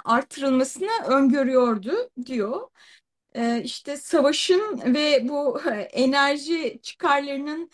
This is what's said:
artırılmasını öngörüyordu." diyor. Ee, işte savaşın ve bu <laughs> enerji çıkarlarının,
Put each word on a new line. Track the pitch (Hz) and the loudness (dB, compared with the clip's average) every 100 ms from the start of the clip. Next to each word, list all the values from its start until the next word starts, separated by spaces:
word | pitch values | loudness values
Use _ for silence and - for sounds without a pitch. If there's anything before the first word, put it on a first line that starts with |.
| - | -2
artırılmasını | 233 269 - 277 262 262 - 392 453 - | 0 -2 -4 0 2 0 -4 -4 -2 0
öngörüyordu." | 269 277 285 262 254 247 214 202 403 494 - 247 | 4 4 4 4 4 2 0 -2 -4 -4 -10 -6
diyor. | 254 202 330 508 _ - - _ _ _ - | -4 -4 -4 -10 _ -20 -20 _ _ _ -4
Ee, | 233 233 | -2 -2
işte | 240 - - 285 | -4 -10 -10 -10
savaşın | - 330 277 302 - 370 427 - 254 | -2 2 4 2 2 2 0 -2 0
ve | 285 302 285 240 | 2 4 2 2
bu | 294 294 240 | -2 -2 -2
<laughs> | 311 208 - | -2 -4 -4
enerji | - 262 277 277 294 294 330 277 - | 0 2 4 2 0 -2 -4 -4 -8
çıkarlarının, | - - 330 285 285 277 285 311 339 | -16 -4 0 0 0 -6 -6 -8 -10